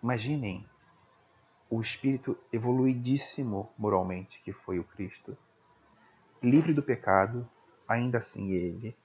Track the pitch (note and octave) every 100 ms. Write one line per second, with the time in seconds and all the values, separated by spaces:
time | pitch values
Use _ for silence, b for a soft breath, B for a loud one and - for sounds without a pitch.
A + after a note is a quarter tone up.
0 | A#2 B2 A2 D3+ A2+ F#2 - _ _ _
1 | _ _ _ _ _ _ _ A2+ A2 -
2 | C3+ C3+ C3 - _ A2+ A#2 B2+ C3 B2
3 | B2 C#3 - - C3 G2 F#2+ - G#2+ G2
4 | F#2 F#2 F#2+ - - G2+ - F#2 F2 -
5 | F#2 - - - _ _ _ _ _ b
6 | b b _ _ B2 C#3 D#3+ D3 C#3 A#2+
7 | - F#2+ G2+ A#2+ A#2+ _ _ _ _ A#2
8 | B2 A#2+ A2+ - G2 F#2 F2 F2 A2 -